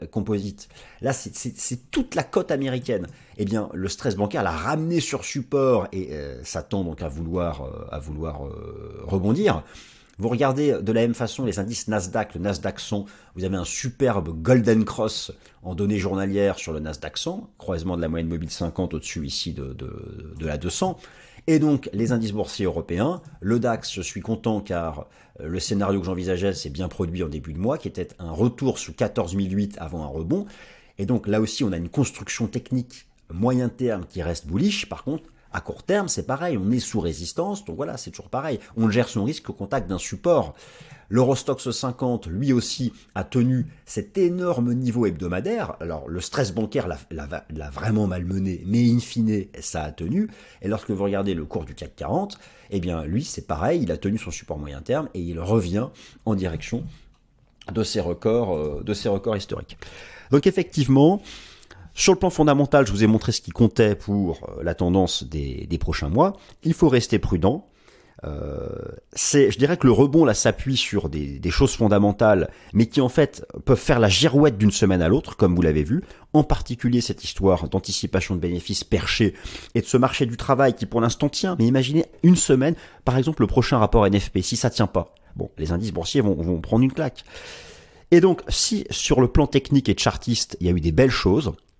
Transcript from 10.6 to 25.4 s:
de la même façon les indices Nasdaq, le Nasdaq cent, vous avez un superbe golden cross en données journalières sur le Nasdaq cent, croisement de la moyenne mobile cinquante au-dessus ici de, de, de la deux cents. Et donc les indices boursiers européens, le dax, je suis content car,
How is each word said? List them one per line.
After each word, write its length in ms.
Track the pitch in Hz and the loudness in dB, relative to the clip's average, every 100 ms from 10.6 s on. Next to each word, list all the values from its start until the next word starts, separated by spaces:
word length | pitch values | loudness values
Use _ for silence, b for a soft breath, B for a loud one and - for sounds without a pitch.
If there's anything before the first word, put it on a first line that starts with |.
| 147 113 | 0 0
de 120 | 98 | 0
la 100 | 113 | 2
même 100 | 117 | 2
façon 320 | 117 117 - | 0 -6 -4
les 140 | 123 92 | -4 -4
indices 300 | 98 117 - | -4 -6 -4
Nasdaq, 480 | 107 87 113 101 82 | -4 -2 -4 -6 -4
le 40 | |
Nasdaq 400 | 98 90 98 - | -4 -4 -6 -8
cent, 240 | - 104 101 B B | -6 -6 -6 B B
vous 100 | 90 | -8
avez 120 | 92 95 | -4 -4
un 100 | 85 | -4
superbe 640 | - 131 - 131 101 82 80 | -6 -6 0 0 0 -4 -2
golden 460 | 82 127 110 110 104 | 4 4 6 4 2
cross 440 | - 110 - - b b b | -2 -4 -4 -10 b b b
en 120 | 90 | -10
données 240 | 85 101 104 | -4 -2 0
journalières 600 | 92 95 98 98 101 90 | -2 -2 -2 2 0 0
sur 140 | - | -6
le 80 | 78 | -6
Nasdaq 380 | 78 76 76 - | -8 -10 -10 -8
cent, 320 | 165 190 - _ | -6 -8 -12 _
croisement 400 | - 85 90 87 | -8 -6 -4 -4
de 20 | |
la 80 | 80 | -2
moyenne 220 | 82 82 | -2 -4
mobile 200 | 82 82 | -4 -6
cinquante 440 | - 87 87 87 | -6 -6 -4 -4
au-dessus 320 | 78 - 82 69 | -4 -8 -8 -8
ici 260 | - 85 | -6 -8
de, 220 | 69 65 | -8 -10
de, 600 | 64 65 - - - 76 - | -12 -12 -14 -14 -16 -16 -10
de 80 | 80 | -8
la 100 | - | -6
deux 140 | 90 | -6
cents. 260 | - 190 B B B B B - | -4 -4 B B B B B 0
Et 120 | 156 | 2
donc 320 | 151 139 - | 4 0 -2
les 200 | 101 113 | -4 0
indices 200 | 117 110 | 0 -2
boursiers 320 | 104 - - | -4 -6 -4
européens, 560 | 92 80 - 87 135 180 B B | -4 -4 -4 -2 -2 -4 B B
le 180 | 95 120 | -2 0
dax, 320 | 120 113 - | 0 -2 -6
je 80 | 95 | -8
suis 220 | 87 98 | -10 -8
content 400 | 98 110 117 107 | -6 -4 -2 -4
car, 440 | 101 87 82 73 - b b - | -4 -4 -4 -8 -14 b b -14